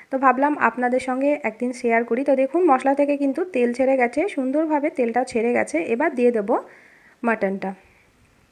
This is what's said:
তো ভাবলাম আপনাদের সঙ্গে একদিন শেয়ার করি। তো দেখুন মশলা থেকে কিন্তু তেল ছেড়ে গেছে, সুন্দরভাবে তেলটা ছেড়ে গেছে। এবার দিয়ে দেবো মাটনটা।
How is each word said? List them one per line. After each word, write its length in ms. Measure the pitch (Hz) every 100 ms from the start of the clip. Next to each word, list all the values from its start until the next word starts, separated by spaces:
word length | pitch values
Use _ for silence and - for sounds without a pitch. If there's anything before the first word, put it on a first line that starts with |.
| -
তো 80 | 269
ভাবলাম 400 | 269 247 285 302
আপনাদের 420 | 226 226 247 254
সঙ্গে 400 | 254 254 277 294
একদিন 300 | 220 214 247
শেয়ার 320 | 254 240 233
করি। 200 | 240 233
তো 120 | 285 269
দেখুন 280 | 269 349
মশলা 300 | 359 262 269
থেকে 220 | 277 285 285
কিন্তু 280 | 277 262
তেল 280 | 370 254 240
ছেড়ে 240 | 240 262 269
গেছে, 320 | 240 277 392
সুন্দরভাবে 600 | 294 262 285 320 302 294
তেলটা 340 | - 240 233
ছেড়ে 280 | 254 233 233
গেছে। 260 | 240 214 311
এবার 360 | 330 233 320
দিয়ে 160 | 254 240
দেবো 320 | 226 202 302 - - - _ _ _
মাটনটা। 500 | 233 220 196 196 190 190 _ _ _ _ _ _ _